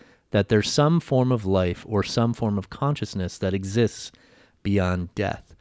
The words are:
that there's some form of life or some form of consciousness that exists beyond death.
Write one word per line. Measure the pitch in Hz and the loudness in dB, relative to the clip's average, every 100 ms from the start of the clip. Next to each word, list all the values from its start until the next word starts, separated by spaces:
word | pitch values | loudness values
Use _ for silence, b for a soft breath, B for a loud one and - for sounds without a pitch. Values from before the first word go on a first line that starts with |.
| b b b | b b b
that | 104 98 | 0 4
there's | 107 - | 2 2
some | - 147 165 | 2 4 2
form | - 127 127 | 2 2 2
of | 120 | 0
life | 95 95 90 87 - | 2 2 2 -2 -2
or | 98 | -2
some | - - 117 | 0 0 0
form | 113 113 101 | 0 -2 -2
of | - | -6
consciousness | - 139 143 104 98 90 - | -4 -4 -2 -4 -6 -6 -4
that | 95 | -2
exists | 95 95 113 110 - - b b b b b | -2 -2 0 0 -2 -18 b b b b b
beyond | 101 101 90 90 87 | 0 2 2 -2 -4
death. | - 95 - - - | -4 -4 -4 -12 -20